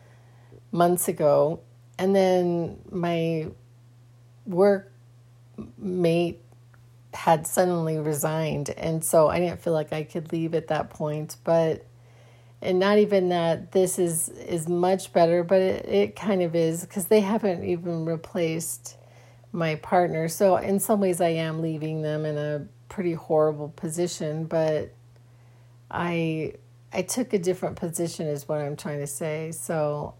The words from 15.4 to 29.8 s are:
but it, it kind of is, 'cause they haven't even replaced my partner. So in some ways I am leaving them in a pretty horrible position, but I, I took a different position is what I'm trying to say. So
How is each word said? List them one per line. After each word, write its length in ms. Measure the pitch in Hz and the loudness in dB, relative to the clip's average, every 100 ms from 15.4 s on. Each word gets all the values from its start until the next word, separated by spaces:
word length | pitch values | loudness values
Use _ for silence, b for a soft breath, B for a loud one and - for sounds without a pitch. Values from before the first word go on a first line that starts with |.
but 180 | 170 190 | 4 2
it, 240 | 190 202 - | 4 0 0
it 300 | 202 208 - | 0 0 -2
kind 260 | 180 196 | -2 0
of 140 | 170 170 | 0 2
is, 320 | 165 165 180 | 0 0 -6
'cause 180 | 208 180 | -8 4
they 160 | 214 | 4
haven't 420 | 196 220 208 175 | 4 0 0 -2
even 400 | 196 175 175 165 | -2 -4 -4 -4
replaced 920 | 160 160 - 190 165 160 165 - - - B B B B B | -4 -4 -6 -4 -2 -2 -6 -10 -14 -20 B B B B B
my 240 | 170 165 156 | -4 -2 -4
partner. 520 | - 185 175 160 165 | 2 2 2 0 -4
So 300 | - 196 175 | 2 4 4
in 220 | - 196 | 2 0
some 200 | - 214 | 2 2
ways 220 | 190 175 | 2 2
I 80 | 175 | 0
am 320 | 160 160 160 | 0 -2 -4
leaving 400 | 165 156 156 156 | -4 -4 -4 -4
them 240 | 151 151 156 | -4 -2 -4
in 120 | 147 | -4
a 280 | 151 147 - - _ | -4 -6 -8 -18 _
pretty 240 | - 175 | -6 -4
horrible 560 | 160 - 156 156 147 147 | -4 0 2 2 0 -10
position, 760 | - 165 160 175 - 156 156 160 | -10 -8 -4 -4 -4 -6 -6 -4
but 460 | 160 156 151 - - - - b b b b b b _ | 0 0 0 -4 -14 -20 -20 b b b b b b _
I, 640 | - 175 170 165 160 151 - - - - | -6 -4 -2 -2 -2 -6 -8 -20 -20 -8
I 120 | 185 | -6
took 300 | 185 - 240 | -4 -4 -2
a 60 | 208 | 0
different 380 | 170 180 165 160 | 0 -2 -4 -6
position 500 | 175 165 170 165 160 | -6 -4 -6 -4 -6
is 200 | 147 - | -6 -4
what 120 | 151 | -4
I'm 160 | 143 143 | -4 -8
trying 240 | 180 147 | -8 -8
to 80 | 143 | -8
say. 440 | - 160 156 160 | -6 -6 -6 -8
So 640 | 160 - 165 | -10 -6 -2